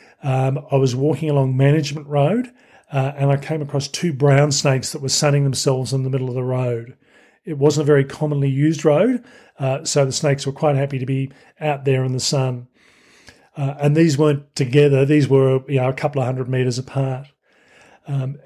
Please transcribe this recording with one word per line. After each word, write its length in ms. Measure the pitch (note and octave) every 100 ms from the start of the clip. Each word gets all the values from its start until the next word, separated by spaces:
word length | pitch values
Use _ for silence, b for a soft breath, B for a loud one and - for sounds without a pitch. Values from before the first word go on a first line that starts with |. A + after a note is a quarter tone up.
| b b
um, 400 | C#3 C3 C3 C#3 -
I 60 | C3+
was 180 | C3+
walking 360 | B2 C#3+ D#3 D#3
along 260 | C#3+ C3 C3
Management 500 | C#3 D#3 C#3+ D3+ C#3+
Road, 460 | D3 D3 A3+ B3 _ b b b
uh, 200 | C#3 C3+ C#3
and 140 | C#3
I 80 | C#3
came 240 | - D#3+
across 260 | C#3+ C#3+ C#3
two 240 | - F3
brown 400 | C3 C#3+ C#3 D3
snakes 400 | C#3 D3 C3 -
that 80 | D#3
were 80 | C3+
sunning 360 | - D3+ C#3+
themselves 500 | C#3 B2 C#3 C3 B2+
in 80 | C3+
the 80 | C3
middle 180 | C3 B2+
of 60 |
the 100 | B2
road. 540 | B2+ B2+ B2 A#2 A#2+ - b b b b -
It 100 | C#3+
wasn't 280 | C#3+ D3+
a 20 | D3
very 180 | C#3+
commonly 460 | C#3 - D3+ D3 C#3
used 340 | C3+ D3+ D3+
road, 400 | D#3 D3 A3+ B3 - B B B
uh, 260 | C3+ C#3
so 200 | - D3
the 80 | C3+
snakes 340 | C3 D3+ C#3 C#3
were 60 |
quite 240 | C#3 D#3 C#3
happy 220 | C#3 C3
to 80 | B2+
be 260 | C3+ C3+ B B B
out 240 | D3+ C#3 C3+
there 180 | C3
in 80 | C3
the 80 | B2+
sun. 480 | - C#3+ C3 B2 B2+ _ b b b b b b b -
Uh, 180 | C#3 C#3+
and 160 | D3 D3+
these 220 | E3 C#3
weren't 360 | D3+ C#3+ -
together. 520 | - B2+ C#3+ D3 C3+ C#3
These 220 | D3+ B2
were, 340 | C3+ C3+ C3 C3
you 140 | C3+
know, 80 | B2+
a 60 |
couple 260 | C3+ D3 C3+
of 60 | B2
hundred 220 | B2+ B2
metres 300 | B2+ B2+ A#2+
apart. 480 | C#3 C#3 C3+ C3 C#3 _ _ b b b b b -
Um, 320 | C#3 C3 C#3